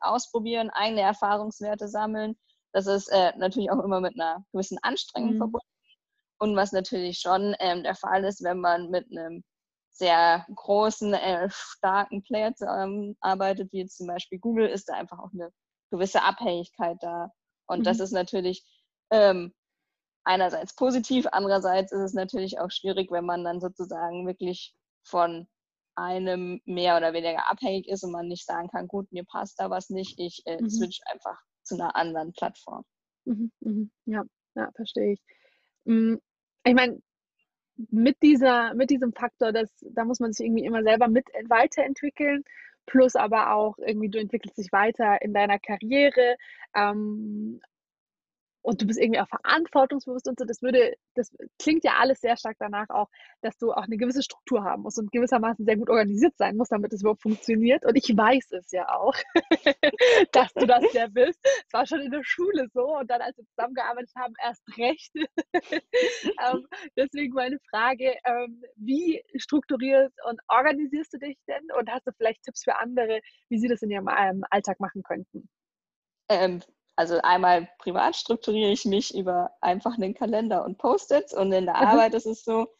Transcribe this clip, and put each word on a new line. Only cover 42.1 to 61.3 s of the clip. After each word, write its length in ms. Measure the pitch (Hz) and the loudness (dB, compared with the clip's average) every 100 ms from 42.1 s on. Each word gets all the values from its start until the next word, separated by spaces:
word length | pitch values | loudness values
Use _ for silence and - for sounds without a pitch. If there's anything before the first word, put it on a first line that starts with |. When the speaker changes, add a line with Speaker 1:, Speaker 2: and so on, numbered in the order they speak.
| - 294 285 - - - _ - | -2 -2 -2 -6 -16 -20 _ 2
Speaker 2:
plus 280 | 262 254 - | 6 6 4
aber 380 | 214 220 - | 0 2 2
auch 240 | 214 214 208 | 2 0 -2
irgendwie, 300 | - 214 214 | -4 -2 -2
du 100 | 220 | -4
entwickelst 380 | 214 233 202 - | -4 -6 -6 -12
dich 140 | 185 | 0
weiter 500 | 196 214 240 220 202 | 2 2 2 2 2
in 120 | 208 | 0
deiner 260 | 202 202 202 | 2 2 0
Karriere, 760 | - 208 214 277 285 254 247 254 - - - - | -2 -6 0 4 4 6 2 2 -6 -20 -6 0
ähm, 840 | 208 208 214 214 214 208 214 233 _ _ _ _ _ _ _ _ _ _ | 0 0 -4 -6 -8 -8 -8 -10 _ _ _ _ _ _ _ _ _ _
und 200 | - 226 | -4 -2
du 40 | 208 | 0
bist 120 | 226 | 2
irgendwie 220 | 233 226 | 2 2
auch 60 | 196 | -2
verantwortungsbewusst 1000 | - - 311 330 294 269 277 262 247 - | -4 0 2 4 4 4 2 -6 -8 -6
und 100 | 247 | -6
so. 60 | 226 | -6
Das 160 | 220 | -4
würde, 320 | 247 247 240 - _ - | 2 4 4 0 _ -6
das 160 | - - - - | -6 -8 -18 -4
klingt 240 | - 320 - | 0 2 4
ja 80 | - | 4
alles 220 | 247 269 | 2 2
sehr 160 | 233 233 | 0 -2
stark 220 | 220 214 | -4 -8
danach 300 | 208 208 214 | -8 -6 -4
auch, 180 | - 208 - - _ | -2 -4 -8 -20 _
dass 160 | 226 - | -10 -4
du 140 | 233 | -2
auch 120 | - | -2
eine 120 | 196 220 | -4 -2
gewisse 240 | 247 262 | -2 -2
Struktur 420 | - - - 240 196 | -4 -8 -2 -2 0
haben 180 | 202 | -4
musst 160 | 214 226 | -6 -6
und 120 | 214 | -4
gewissermaßen 540 | 240 240 247 226 226 214 | 0 2 2 0 0 0
sehr 120 | 214 | 2
gut 120 | 233 | 4
organisiert 460 | 226 208 202 311 - | 2 4 4 4 4
sein 200 | 196 208 | 0 0
musst, 140 | 247 | 0
damit 200 | 214 208 | -2 -2
es 100 | 208 | -2
überhaupt 200 | 208 214 | 0 0
funktioniert. 640 | 220 214 - 220 226 285 - | -2 -2 0 2 4 4 4
Und 100 | 294 | 4
ich 200 | - 214 | 4 4
weiß 360 | 214 262 - | 6 4 0
es 200 | 180 - | -10 -6
ja 180 | 180 - | -4 -2
auch, 260 | - 220 - - 339 | 0 0 -2 0 0
<laughs> 960 | - - - - 294 427 494 453 392 | 2 2 2 2 0 4 6 6 6
dass 220 | - 247 - | 4 4 2
du 80 | 247 | 4
das 260 | 240 440 | 6 4
Speaker 1:
<laughs> 0 | |
Speaker 2:
ja 160 | 240 226 | 2 0
bist. 320 | 208 277 | 2 2